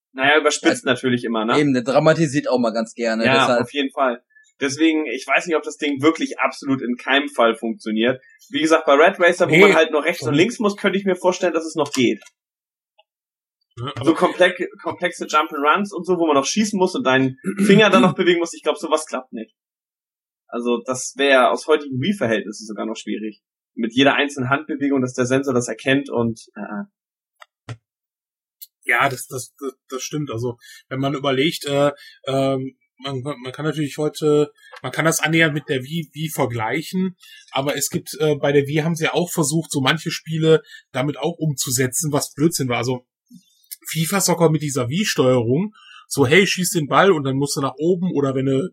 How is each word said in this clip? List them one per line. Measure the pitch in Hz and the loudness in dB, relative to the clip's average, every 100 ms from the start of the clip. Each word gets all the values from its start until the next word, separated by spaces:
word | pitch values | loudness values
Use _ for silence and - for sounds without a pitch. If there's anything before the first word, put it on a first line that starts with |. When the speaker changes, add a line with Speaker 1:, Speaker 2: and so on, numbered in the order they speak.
| _ 131 | _ -2
Speaker 1:
naja, | 135 156 | 2 4
überspitzt | 147 - 220 - | 2 2 0 0
Speaker 2:
Ja, | 135 | 0
Speaker 1:
natürlich | 120 131 123 | 0 0 -2
immer, | 113 113 | -2 -2
ne? | 110 135 | 0 2
Speaker 2:
eben, | 147 | 2
der | 127 | 0
dramatisiert | 120 135 156 156 156 143 131 | 0 2 4 4 2 -2 0
auch | 123 | 0
mal | 117 | 0
ganz | 113 113 | -2 -6
gerne, | - 117 113 113 | -4 -4 0 2
Speaker 1:
Ja, | 135 | 4
Speaker 2:
deshalb | 123 123 | 4 2
Speaker 1:
auf | 117 | -2
jeden | 143 135 | -4 -4
Fall. | - 131 120 _ _ _ - | -2 -2 -4 _ _ _ -6
Deswegen, | 139 147 160 156 147 | -6 0 0 2 -2
ich | 127 135 | -6 -2
weiß | 147 175 | -2 0
nicht, | 151 | -4
ob | |
das | 151 - | -4 -6
Ding | 151 135 | -6 0
wirklich | 151 165 135 - | 2 2 -2 -2
absolut | 131 - 143 135 | -4 -4 -4 -4
in | 120 120 | -4 -6
keinem | 139 135 147 | 0 0 0
Fall | - 117 113 | 2 2 2
funktioniert. | 113 104 110 107 120 127 _ _ _ | -4 -8 -4 0 0 -2 _ _ _
Wie | 143 | -2
gesagt, | 156 160 147 | 2 2 4
bei | |
Red | 143 175 190 | 6 6 4
Racer, | 175 170 165 | 2 2 2
wo | |
Speaker 3:
Nee. | 160 | 6
Speaker 1:
man | 202 | 6
halt | 160 160 | 6 2
nur | 151 | 0
rechts | 151 190 | -2 -4
und | 156 | 0
Speaker 3:
Schon. | 143 | 2
Speaker 1:
links | 214 - | 2 0
muss, | 208 202 | -2 0
könnte | 202 190 | -2 0
ich | |
mir | 196 180 | -2 0
vorstellen, | 180 180 180 | 0 0 -2
dass | 160 160 | -2 -4
es | |
noch | 156 139 | -4 -2
geht. | - 113 104 - _ _ _ _ _ _ _ _ _ _ _ _ _ _ - | 0 0 0 -8 _ _ _ _ _ _ _ _ _ _ _ _ _ _ -14
Speaker 3:
Ja, | 127 139 | -12 -2
aber | |
Speaker 1:
So | 156 | 0
komple-, | 156 175 - 185 185 - - | 2 2 4 2 2 -8 -8
komplexe | 170 156 180 180 175 | -10 -6 -6 -6 -2
Jump'n'Runs | 151 160 151 147 175 202 | 0 0 0 2 2 0
und | 175 175 | -6 -2
so, | 175 | 0
wo | 165 | 2
man | 139 | 2
noch | 139 | 2
schießen | 208 220 190 | 0 0 0
muss | 185 | 0
und | 147 | 0
deinen | 127 131 131 - 196 196 202 | 2 2 2 -2 -6 0 6
Finger | 202 208 | 6 8
dann | 185 | 6
noch | 185 | 4
bewegen | 170 170 170 | 4 2 2
muss, | 170 | -2
ich | 160 | -4
glaub, | 156 147 | -4 -2
sowas | 160 151 - | 0 -2 -2
klappt | 127 - | -10 -10
nicht. | 113 110 _ _ _ _ _ _ _ _ _ _ | -12 -14 _ _ _ _ _ _ _ _ _ _
Also, | 120 120 120 - | -6 -2 -2 -2
das | 127 - - | -6 -6 0
wär | 139 131 120 | 4 6 4
aus | 127 - | 2 2
heutigen | 151 143 131 | 0 0 -4
Wii-Verhältnissen | 170 202 117 107 101 107 107 | -2 -2 0 -2 -4 -10 -12
sogar | 104 110 | -8 -8
noch | 110 | -8
schwierig. | - 104 110 - _ _ _ | -8 -8 -8 -12 _ _ _
Mit | - 113 | -8 -4
jeder | 127 139 | 2 2
einzelnen | 120 143 139 127 | 2 -2 -4 -2
Handbewegung, | 143 156 139 139 139 | -2 -4 -4 -2 0
dass | 127 | -2
der | 127 120 | -2 0
Sensor | 135 139 | 0 0
das | 123 117 | -2 -2
erkennt | 113 131 139 139 | -4 0 0 0
und, | 117 117 113 - | -2 -2 -4 -12
äh, | 214 208 208 202 _ _ _ _ _ - _ - 117 _ _ _ _ _ _ _ _ - _ - | -14 -10 -10 -12 _ _ _ _ _ -20 _ -16 -16 _ _ _ _ _ _ _ _ -20 _ -2
Speaker 3:
Ja, | 120 135 | 2 2
das, | 127 - | -2 -10
das, | 131 - - | -12 -12 -12
das, | 135 - - | -14 -14 -12
das | 131 | -12
stimmt. | - 151 139 | -8 -8 -8
Also, | 113 120 117 - - - | -6 -6 -8 -16 -20 -10
wenn | 131 | -6
man | 139 | -4
überlegt, | 143 139 131 160 - | -2 -2 0 0 -2
äh, | 143 139 143 143 - - - | -2 0 0 -2 -12 -14 -4
ähm, | 135 135 135 131 - _ _ | 0 0 -2 -4 -12 _ _
man, | 143 131 | -10 -8
man | 139 139 127 | -8 -10 -10
kann | 123 | -8
natürlich | 156 151 143 - | -6 -4 -4 -4
heute, | 151 - 151 147 147 _ - - | -6 -2 2 2 2 _ -20 -14
man | 131 | -8
kann | - 156 | -2 0
das | 160 | 2
annähernd | 156 165 165 | 2 4 2
mit | 151 - | 0 -2
der | 131 | -4
Wii, | 131 165 156 | -4 -6 -6
Wii | 147 156 | -6 -4
vergleichen, | - 117 117 110 147 - 185 190 - - - - | -2 -2 -2 -4 -4 -4 -2 -2 -6 -20 -20 -8
aber | 131 139 139 | -4 -2 -2
es | - | -4
gibt, | 170 - - | -6 -8 -2
äh, | 156 143 | -2 0
bei | 143 | 2
der | 143 139 | 2 2
Wii | 156 | 0
haben | 160 | 0
sie | 160 | 0
ja | 147 | -2
auch | 139 180 | -2 -2
versucht, | 180 139 165 156 | -2 0 -2 -2
so | 147 | -2
manche | 135 156 160 | 0 0 -4
Spiele | - - 160 160 156 - - _ | -8 -6 0 4 4 2 -20 _
damit | 127 147 139 | -4 -4 -2
auch | 156 170 | -6 -2
umzusetzen, | 156 135 - 123 127 - 151 | -4 -2 -4 -2 -2 -2 -2
was | 143 - | -2 -4
Blödsinn | - 165 - 127 | 0 0 0 -2
war. | 120 | -2
Also, | 120 123 - _ _ - _ _ - - - | -2 -4 -8 _ _ -20 _ _ -20 -16 -8
fifa | 156 160 202 | -4 -2 0
Soccer | 180 170 165 | 0 2 2
mit | 156 | 2
dieser | 147 131 120 | -2 -4 -4
Wii-Steuerung, | 165 214 - 127 127 113 139 214 - - - - | -2 -2 0 2 2 2 0 -2 -8 -20 -20 -6
so, | - 131 | 0 4
hey, | 175 196 | 4 4
schieß | 180 175 | 0 -4
den | 170 135 | -4 0
Ball | 143 190 | 4 4
und | 160 | 2
dann | 135 135 | 0 -2
musst | 143 156 | -2 -2
du | |
nach | 135 - | -4 -2
oben | 165 185 180 | -2 0 0
oder | 151 135 | 2 2
wenn | 131 135 | 0 0
du | 135 180 | 0 -2